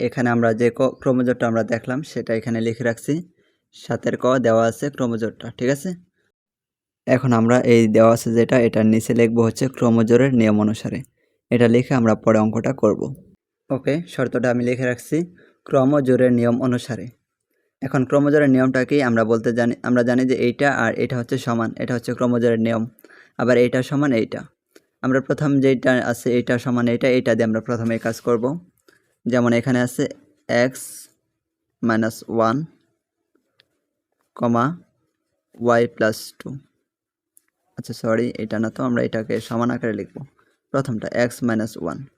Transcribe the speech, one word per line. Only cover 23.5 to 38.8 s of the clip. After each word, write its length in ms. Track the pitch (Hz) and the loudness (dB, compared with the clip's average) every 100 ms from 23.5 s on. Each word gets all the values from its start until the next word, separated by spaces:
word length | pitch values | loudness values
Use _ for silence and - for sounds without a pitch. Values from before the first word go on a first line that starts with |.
| 123 | 4
এইটা 160 | 123 127 123 | 4 2 -2
সমান 200 | 139 147 113 | -2 0 0
এইটা। 200 | 104 - - _ _ _ _ - | -2 -8 -14 _ _ _ _ -8
আমরা 140 | 127 123 - | -2 0 0
প্রথম 240 | 151 143 139 | -2 0 2
যেটা 280 | 135 127 131 127 - | 2 2 0 0 0
আছে, 180 | 117 131 120 | -4 -2 0
এইটা 180 | 117 123 | 0 -2
সমান 200 | 131 120 117 | -2 0 0
এইটা, 160 | 117 135 127 | 0 2 2
এইটা 160 | 123 110 | 2 0
দিয়ে 100 | 113 | 0
আমরা 120 | 110 110 | -2 -4
প্রথমে 260 | 117 113 113 117 | -4 -4 -4 -4
কাজ 100 | 113 120 | -6 -2
করব। 180 | 117 127 175 - _ _ _ _ _ - | 0 -2 -6 -12 _ _ _ _ _ -2
যেমন 240 | 123 120 117 | 0 2 0
এখানে 200 | 135 123 123 | 0 0 -2
আছে 180 | - 139 - _ _ - 120 | -2 -6 -6 _ _ -4 0
এক্স 180 | 127 - - - - _ _ _ _ _ _ - | 0 -4 -18 -18 -20 _ _ _ _ _ _ -6
মাইনাস 340 | 117 110 110 - - | -2 0 -2 -6 -6
ওয়ান 220 | 113 113 135 160 _ _ _ _ _ _ _ _ _ _ _ _ _ _ _ _ - | 0 0 0 -6 _ _ _ _ _ _ _ _ _ _ _ _ _ _ _ _ -4
কমা 280 | 120 117 131 175 _ _ _ _ _ _ _ | 0 2 0 -4 _ _ _ _ _ _ _
ওয়াই 280 | - 117 117 120 - | -4 2 2 2 0
প্লাস 220 | 110 107 - - | -2 -2 -10 -16
টু। 100 | - 139 _ _ _ _ _ _ _ _ _ _ _ - | -14 -14 _ _ _ _ _ _ _ _ _ _ _ -18
আচ্ছা, 160 | - - | -16 -6
সরি, 240 | 117 113 120 - | -2 0 0 -6
এটা 140 | 110 107 | -6 -4
না 60 | 113 | -4
তো, 40 | - | -4